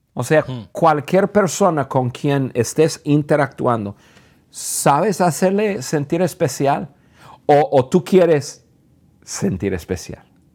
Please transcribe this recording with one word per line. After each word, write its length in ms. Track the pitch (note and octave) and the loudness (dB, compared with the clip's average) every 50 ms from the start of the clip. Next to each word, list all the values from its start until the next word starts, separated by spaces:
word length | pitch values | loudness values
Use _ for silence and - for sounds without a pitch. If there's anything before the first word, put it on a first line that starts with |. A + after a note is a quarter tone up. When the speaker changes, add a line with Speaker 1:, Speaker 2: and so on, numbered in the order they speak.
| _ _ _ | _ _ _
Speaker 1:
O 100 | - B2 | -10 -4
sea, 200 | - D#3 D#3 C#3 - | 0 2 0 2 0
Speaker 2:
Hmm. 180 | B2+ A#2+ G2+ - | -8 -12 -12 -12
Speaker 1:
cualquier 600 | _ - E3+ D#3+ D#3 D3 - - - F#3+ G3 F#3+ | _ 0 2 2 2 2 -2 0 0 0 0 2
persona 560 | - G#3 G3+ F3 - - G3+ F3+ D#3+ D3 B2+ - | 0 0 0 0 0 0 0 0 2 0 -4 -2
con 220 | - C3+ B2+ B2 | -2 -2 -2 -2
quien 420 | B2 - - C#3+ C#3 C#3 C3+ A#2+ - | -6 -4 -4 -2 0 0 -2 -2 -2
estés 460 | - A2+ - - - D#3 D3+ - - _ | -2 -4 -2 0 0 0 0 0 -4 _
interactuando, 920 | D3 C#3+ D3+ D3 D3 D#3 D3 C#3 B2+ - - C3+ B2+ A#2 A2+ G#2 G2+ G2+ _ _ _ _ - _ _ _ _ _ _ | 0 0 0 2 2 0 0 0 -2 -4 -4 -2 -2 -2 -2 -4 -8 -10 _ _ _ _ -20 _ _ _ _ _ _
¿sabes 720 | _ - - - - - - D#3 C#3 D3 F3+ A3 F#3 - | _ -14 -12 -10 -8 -2 2 2 2 2 2 0 0 2
hacerle 600 | F#3 F3 D3 - F#3+ F#3 G3 G3+ A3 G#3 F#3+ - | 0 0 0 2 0 0 0 0 -2 -2 -4 -6
sentir 400 | B2+ - - D3 D3 - E3 E3+ | -6 -4 -4 -4 -2 -2 -2 0
especial? 680 | F#3 E3 - - E3+ B2+ - - C#3+ C3+ C#3+ - G3+ - _ _ _ _ _ _ - - - _ _ | 0 -2 -2 -2 -4 -4 -2 -2 0 0 0 -2 -4 -10 _ _ _ _ _ _ -20 -20 -20 _ _
¿O, 240 | - D3 C#3+ D3+ - | 4 4 4 4 4
o 140 | D3+ C3+ B2+ - | 4 2 2 4
tú 160 | - F3+ - | 0 0 0
quieres 600 | - - F#3 F3 E3+ D#3+ C#3+ B2+ - - - _ _ _ _ _ _ _ _ _ _ _ _ _ | 4 4 4 6 6 4 2 0 -4 -14 -18 _ _ _ _ _ _ _ _ _ _ _ _ _
sentir 500 | - - - - G2+ G2 F2+ G#2 G2 F#2 | -16 -10 -4 -4 -4 -2 -2 -4 -4 -4
especial? 500 | F2 - - F#2 - - - - - _ _ _ _ _ _ _ | -6 -6 -8 -8 -8 -8 -14 -18 -18 _ _ _ _ _ _ _